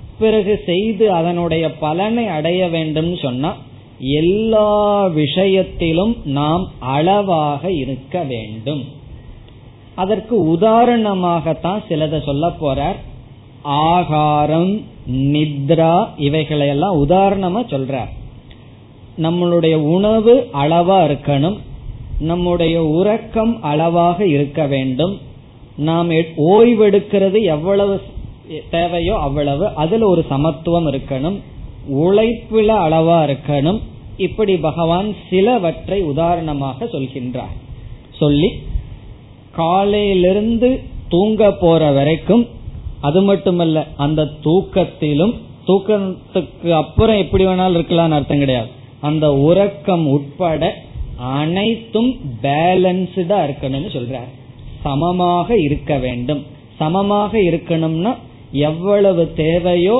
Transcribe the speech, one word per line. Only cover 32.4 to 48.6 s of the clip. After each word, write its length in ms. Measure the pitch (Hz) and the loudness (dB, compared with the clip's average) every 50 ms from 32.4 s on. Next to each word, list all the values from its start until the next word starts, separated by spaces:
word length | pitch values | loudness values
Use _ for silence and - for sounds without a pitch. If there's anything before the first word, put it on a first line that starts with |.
| - - 214 220 214 214 220 208 | -6 -2 0 2 2 4 4 2
அளவா 360 | 170 156 160 160 160 165 170 165 | 2 2 2 4 4 4 4 4
இருக்கணும். 600 | 151 139 139 135 - - 147 143 135 165 202 220 - - - - - - - - | 4 2 -2 -4 -4 -2 0 0 2 0 0 -2 -4 -10 -14 -16 -18 -16 -6 -4
இப்படி 360 | 190 170 - - 220 196 190 170 | -4 -4 -2 0 0 2 2 0
பகவான் 500 | 147 156 - 170 165 165 170 180 202 214 190 - - | 0 -2 -2 0 0 0 0 0 -2 -4 -6 -8 -6
சிலவற்றை 760 | - 180 185 196 233 254 226 175 165 160 - - - 185 202 185 | -2 0 2 4 4 2 2 0 -2 -2 -4 -6 -4 -4 -2 -2
உதாரணமாக 840 | 151 135 151 165 170 175 170 160 156 147 139 139 135 127 - - | -2 0 0 0 0 0 0 -2 -4 -4 -4 -4 -6 -6 -8 -8
சொல்கின்றார். 680 | 233 - 143 135 123 127 139 123 127 123 127 101 92 - - - - - - - - - - - - - | -8 -6 -6 -6 -6 -8 -8 -8 -8 -8 -8 -8 -10 -12 -14 -14 -16 -16 -16 -16 -16 -18 -18 -20 -20 -4
சொல்லி, 360 | - 156 147 147 143 170 233 147 - - - - - - - - - - - - - - - - - - - - | 0 2 2 4 4 2 2 0 -4 -6 -6 -6 -6 -6 -8 -12 -18 -18 -20 -20 -20 -20 -20 -20 -20 -20 -12 -6
காலையிலிருந்து 1120 | 165 165 165 180 196 202 202 208 208 208 202 196 180 175 180 190 208 208 226 233 226 247 254 262 262 - - - - - - | -2 0 2 2 2 2 2 2 2 2 2 2 2 4 2 2 2 0 0 0 2 2 2 2 0 -4 -10 -14 -14 -6 -2
தூங்க 420 | 170 175 202 220 220 196 214 202 190 | 0 2 2 2 4 4 4 4 4
போற 380 | - 180 165 165 160 160 147 | 4 4 4 4 4 4 4
வரைக்கும், 540 | 139 139 139 151 165 160 - 180 196 240 233 - - - - - - - - - - - - | 4 4 2 2 0 0 2 4 4 4 4 2 -4 -12 -14 -14 -14 -12 -12 -14 -12 -4 -2
அது 180 | 143 151 190 196 | 0 2 4 4
மட்டுமல்ல, 560 | 196 196 190 196 196 180 175 170 165 156 156 - - - | 4 2 2 2 0 0 2 2 2 2 0 -2 -4 -4
அந்த 340 | - 143 147 156 156 151 147 - - | -2 -2 0 0 0 -2 -2 -4 -4
தூக்கத்திலும், 920 | - 151 165 190 175 - - 185 165 - - - 160 151 147 143 175 226 240 - - - - - - | 0 2 2 2 0 0 0 0 -2 -2 -2 -4 -2 0 2 2 2 2 0 -4 -8 -16 -18 -6 0
தூக்கத்துக்கு 1080 | - 185 196 190 - 214 202 196 190 180 - - - - 190 147 - - - - 170 165 | 2 2 2 2 0 0 0 -2 -4 -6 -10 -12 -6 -4 -4 -4 -4 -8 -6 -2 0 0
அப்புறம் 460 | 156 139 - - - 220 220 220 202 | 0 0 0 2 2 4 4 4 2
எப்படி 240 | 180 143 190 190 185 | 0 0 2 2 2
வேணாலும் 340 | 185 185 185 185 185 175 170 | 2 2 2 2 2 2 0
இருக்கலாம்னு 400 | 147 - 175 170 170 160 156 147 | 0 0 2 2 2 2 2 0
அர்த்தம் 240 | 135 - 143 143 143 | 0 0 0 0 2
கிடையாது, 280 | 135 127 120 | 2 0 -2